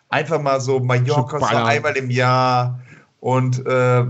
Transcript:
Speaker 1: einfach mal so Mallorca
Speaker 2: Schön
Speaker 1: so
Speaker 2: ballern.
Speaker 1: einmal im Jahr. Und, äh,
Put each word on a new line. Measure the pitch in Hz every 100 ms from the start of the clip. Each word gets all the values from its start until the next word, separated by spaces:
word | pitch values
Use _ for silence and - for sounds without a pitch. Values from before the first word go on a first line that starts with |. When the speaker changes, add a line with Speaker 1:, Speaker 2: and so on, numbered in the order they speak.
| -
Speaker 1:
einfach | 131 147 156
mal | 143 135
so | 127 131
Mallorca | 123 123 123 147 120 151
Speaker 2:
Schön |
Speaker 1:
so | 123
Speaker 2:
ballern. | 113 117
Speaker 1:
einmal | 147 147 135
im | 131
Jahr. | 123 127 127 127 123 123 123 - - - _
Und, | - 127 127 127 -
äh, | 127 127 123 123